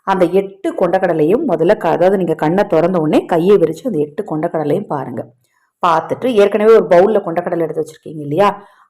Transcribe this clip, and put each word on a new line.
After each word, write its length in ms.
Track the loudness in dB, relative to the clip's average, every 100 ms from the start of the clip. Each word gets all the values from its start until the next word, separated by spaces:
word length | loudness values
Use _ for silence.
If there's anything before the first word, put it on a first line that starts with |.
அந்த 220 | -4 0
எட்டு 500 | 0 0 -2 -6 -8
கொண்டைக்கடலையும் 760 | -2 0 0 0 0 2 0 0
முதல்ல 280 | 0 0 0
க-, 120 | 0
அதாவது 280 | 0 2 0
நீங்க 180 | -2
கண்ணை 300 | -2 0 0
திறந்த 340 | 0 0 0 0
உடனே 260 | 0 0
கையை 320 | 0 0 4 4
விரிச்சு 280 | 2 -2
அந்த 140 | -6 -4
எட்டு 260 | -4 -6
கொண்டைக்கடலையும் 600 | -8 -6 -4 -4 -2 -4 -4
பாருங்க. 400 | -8 -8 -10 -14 _ _ _ _ _ 0
பார்த்துட்டு, 400 | 0 -2 -4 -2
ஏற்கனவே 460 | 2 2 4 4
ஒரு 140 | 6 6
பவுல்ல 260 | 4 4
கொண்டைக்கடலை 460 | 2 -2 -4 -4 -4
எடுத்து 220 | -4 -4
வச்சிருக்கீங்க 380 | -8 -10 -16 -12
இல்லையா, 420 | -6 0 0 -2 -10 _ _